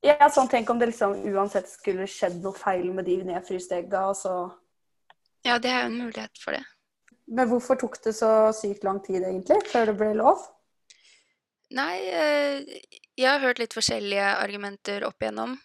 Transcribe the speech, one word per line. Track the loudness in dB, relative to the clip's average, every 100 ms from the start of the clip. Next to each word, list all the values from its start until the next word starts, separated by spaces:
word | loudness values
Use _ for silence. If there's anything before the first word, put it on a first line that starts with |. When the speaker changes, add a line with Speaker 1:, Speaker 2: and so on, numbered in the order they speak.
Speaker 1:
Ja, | 6 8 8
sånn, | 8 4
tenk | 2 2
om | 2
det | 2
liksom | 2 0 0 -2
uansett | 0 0 -2 -6
skulle | -8 -4 -4 -4
skjedd | -2 -4 -2
noe | -8
feil | -6 -2 -2 -2
med | -4 -2
de | -2
nedfryste | -2 -8 -6 -10 -6 -6
egga, | -4 -2 -2
og | -2
så | -4 -4 -6 -12 _ _ _ _ _ _ _ _
Speaker 2:
Ja, | 0 0
det | 0
er | -2
jo | -2
en | -4 -8
mulighet | -10 -14 -12
for | -6
det. | -6 -8 _ _ _ _ _ -8
Speaker 1:
Men | 0 2
hvorfor | 2 2 0
tok | 0 -6
det | -6
så | 0 4 6 4
sykt | 2 -6 -4
lang | -4 -4
tid | -4 -4
egentlig, | -2 -6 2 2 4
før | 0 2
det | 2
ble | 0 2
lov? | 4 2 -2 _ _ _ _ _ _ _ _ _ _ _ _
Speaker 2:
Nei, | -6 -4 -4 -4
eh, | -2 0 2 0 -4 -10 -18 _ -20 _ 0
jeg | 2
har | 2
hørt | 0 -2
litt | -4
forskjellige | -2 -2 -2 -2 0 0 0
argumenter | -4 -6 -10 -10 -8 -4
opp | -6 -4
igjennom. | -6 -4 -8 -8